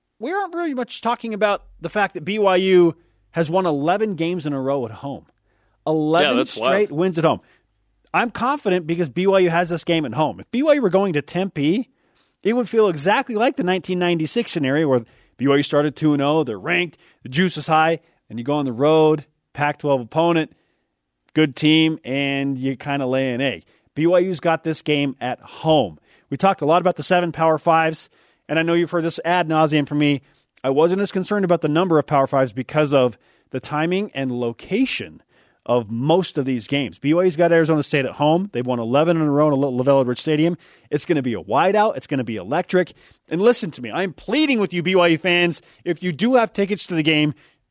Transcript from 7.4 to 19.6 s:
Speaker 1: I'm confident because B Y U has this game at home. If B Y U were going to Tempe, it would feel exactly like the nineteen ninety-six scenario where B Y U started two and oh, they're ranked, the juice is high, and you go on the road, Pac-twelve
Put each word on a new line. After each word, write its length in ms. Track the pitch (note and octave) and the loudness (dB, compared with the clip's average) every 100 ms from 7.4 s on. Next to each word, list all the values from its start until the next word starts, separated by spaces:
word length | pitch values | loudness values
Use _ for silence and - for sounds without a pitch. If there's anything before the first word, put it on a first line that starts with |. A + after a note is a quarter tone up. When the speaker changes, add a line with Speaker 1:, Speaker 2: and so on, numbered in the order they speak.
| - _ _ _ _ _ _ | -6 _ _ _ _ _ _
Speaker 1:
I'm 160 | C#3 B2+ | -2 -2
confident 560 | - A#3+ D4 G#3 F3+ D#3 | -2 -2 -2 -2 -2 -2
because 220 | E3+ D#3 | -4 -4
B 180 | E3+ F#3+ | -2 2
Y 140 | F#3+ | 2
U 100 | F3 | 2
has 180 | E3+ F3 | 0 -2
this 140 | E3+ | -4
game 200 | - E3 | -2 -2
at 100 | C#3 | -2
home. 260 | A#2+ D3 A#2 | -2 -2 -4
If 100 | - | -6
B 120 | A#3+ | 0
Y 120 | D4+ | 2
U 80 | D4 | 2
were 80 | G#3 | 2
going 240 | F#3+ G3 | 2 2
to 80 | D3 | -2
Tempe, 680 | - F3 F#3+ D#3 C#3+ G#3+ - _ _ _ _ _ | -4 -4 -4 -2 0 0 -4 _ _ _ _ _
it 100 | G3 | -2
would 160 | B3 G3+ | 0 0
feel 200 | A3+ G#3 | 2 2
exactly 460 | D#3 D#3+ A#3+ C4 | 0 0 0 -2
like 220 | G#3 B3+ C#4 | -2 -2 0
the 80 | |
nineteen 340 | F3+ F#3 E3+ F3+ | -2 -2 -2 -2
ninety-six 540 | F3 E3+ D#3 A#3+ - | 0 0 -2 -4 -4
scenario 360 | E3+ C3+ D3 D#3 | -2 0 2 2
where 160 | B2+ A2+ _ _ - | 0 -2 _ _ -4
B 100 | C3+ | 2
Y 80 | C#3 | 2
U 60 | |
started 340 | C#3 D3 D3 - | 2 0 0 0
two 160 | D#3 | 0
and 80 | C#3+ | 2
oh, 240 | C#3+ D#3 | 2 0
they're 140 | B2 G2+ | -2 -6
ranked, 400 | C3 F3 F3 - _ _ | -4 -2 -4 -10 _ _
the 80 | C#3+ | -6
juice 260 | C3 F#3 D#3+ | -2 0 -2
is 100 | D#3 | 0
high, 340 | D#3 D#3+ E3 _ _ - | 2 2 0 _ _ -14
and 100 | A2 | -8
you 60 | |
go 100 | A#2+ | -2
on 120 | D3 C3+ | -2 -2
the 60 | |
road, 520 | A2+ D3 D#3+ D#3 D3+ - _ _ | 0 2 4 4 2 -4 _ _
Pac-twelve 480 | - | -4